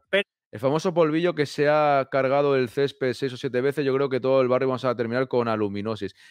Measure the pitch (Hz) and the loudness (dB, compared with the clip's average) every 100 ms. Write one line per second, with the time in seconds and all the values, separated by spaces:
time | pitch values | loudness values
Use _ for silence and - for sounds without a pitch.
0 | _ 196 - _ _ 104 131 156 190 170 | _ -2 -2 _ _ -4 0 0 0 2
1 | 156 160 175 151 143 - 147 151 147 139 | 2 2 0 0 -2 0 2 4 4 2
2 | 127 135 131 143 143 135 123 139 139 - | 0 0 0 2 2 2 0 0 -2 -2
3 | 127 117 135 123 135 123 139 151 135 131 | -4 -2 -6 -6 -4 -2 -2 -2 0 0
4 | 139 127 131 135 123 127 131 123 131 117 | 0 -2 2 2 4 2 0 -2 -2 -2
5 | 113 123 131 123 117 107 104 101 107 107 | -2 -2 0 0 0 0 -2 -4 -6 -6
6 | 98 - - | -8 -12 -20